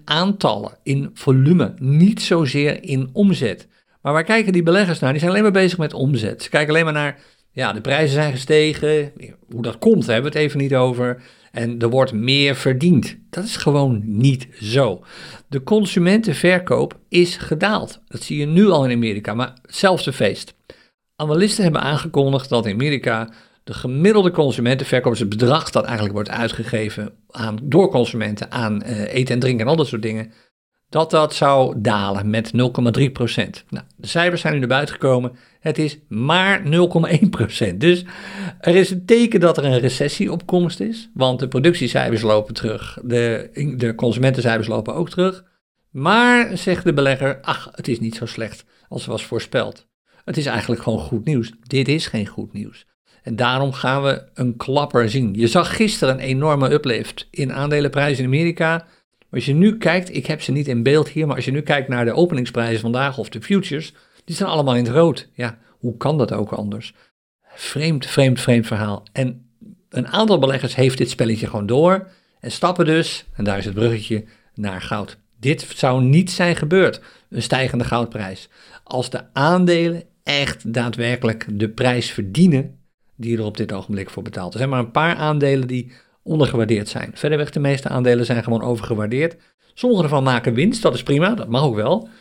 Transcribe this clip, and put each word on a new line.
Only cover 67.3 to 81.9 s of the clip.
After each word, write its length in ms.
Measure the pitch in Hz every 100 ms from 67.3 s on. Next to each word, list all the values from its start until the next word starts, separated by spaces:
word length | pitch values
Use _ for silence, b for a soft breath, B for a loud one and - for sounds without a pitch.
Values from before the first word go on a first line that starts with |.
| _ _
Vreemd, 520 | - - 131 160 147 -
vreemd, 360 | - 131 120
vreemd 260 | - 117 113
verhaal. 360 | 107 107 101 -
En 380 | - 127 117 - _ - - _
een 180 | 127 120
aantal 320 | 185 220 175
beleggers 360 | 135 135 131 -
heeft 220 | 131 131
dit 120 | -
spelletje 380 | - 117 110 110
gewoon 180 | 110 101
door 420 | 127 175 190 190 B B B
en 120 | 120
stappen 340 | - 175 180 156
dus, 400 | 160 160 - - -
en 80 |
daar 140 | 98 98
is 80 | 101
het 80 |
bruggetje, 500 | 98 117 113 98 110 107 b b
naar 280 | - 104 92
goud. 360 | - 107 101 - _ _
Dit 280 | 135 160 - -
zou 280 | 135 127
niet 280 | 127 156 185
zijn 240 | - 175 165
gebeurd, 460 | 147 190 156 - b b b
een 120 | 117
stijgende 420 | - 131 127 120
goudprijs, 680 | 120 120 113 113 95 95 - B B B
als 260 | - 127 123
de 120 | - -
aandelen 720 | 131 147 180 180 170 170 170 - _
echt 500 | - 143 139 - 117
daadwerkelijk 720 | 117 120 117 120 123 117 110 -
de 180 | 104 107
prijs 420 | 107 127